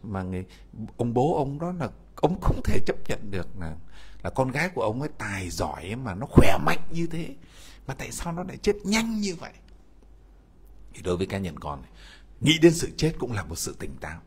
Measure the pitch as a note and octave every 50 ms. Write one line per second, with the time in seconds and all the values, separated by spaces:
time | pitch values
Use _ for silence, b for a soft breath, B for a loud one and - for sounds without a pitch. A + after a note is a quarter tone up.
0 | - A#2 G2+ F#2+ F#2 F#2 F#2 F2+ F#2 B B B B B - G#2+ A2 A2+ - -
1 | A#2+ A#2+ A2+ B2 B2+ D#3 F3 D#3 C#3+ C#3 C#3 D3 E3 F3 F#3 F3 C#3+ G#2+ - -
2 | - - - - - F3+ F3+ - - - - - - - - - - - - -
3 | - - G#2 - - G#2 G2+ F#2 E2 - - G2 F2 D#2+ D#2+ E2 - B B B
4 | B B B B - - - - C3 C3 A#2+ C#3+ D#3+ F#3 F3+ B2+ F#2+ G#2+ G#2+ B2+
5 | C#3+ D#3 - - - G2+ G2 G2 F#2+ F2 E2 E2 F2+ D#2 C#2+ - D2+ F#2 A2 B2+
6 | C3+ B2 F2 F#2+ C3 - - - - - - - - - F3 - - - E3 E3
7 | E3+ E3 D#3+ E3 E3 - C#4 - B B B B B B B B B - C3+ -
8 | - B2 A2+ - - F3 E3 E3+ F3+ - - - - G3+ G3+ G3+ - F#3 G#3 A3
9 | A3+ A3+ A3+ G#3+ G3+ G3 F3 - - - - - - - - - - - - -
10 | - - - - - - - - - - - - - - - - - - - -
11 | D#2 F2+ F2+ F2 F#2+ F#2+ - G2 G2 F2 D2+ D2 - D2+ C#2+ C2+ - - B B
12 | B B B B B B - - A2+ C3+ E3 E3 D#3 E3+ D#3+ E3 - - - -
13 | D3+ D#3+ D#3+ - C3+ A#2+ A#2 G2+ - - E2+ - - - D2 - - - - -
14 | - D#2 D#2+ E2 -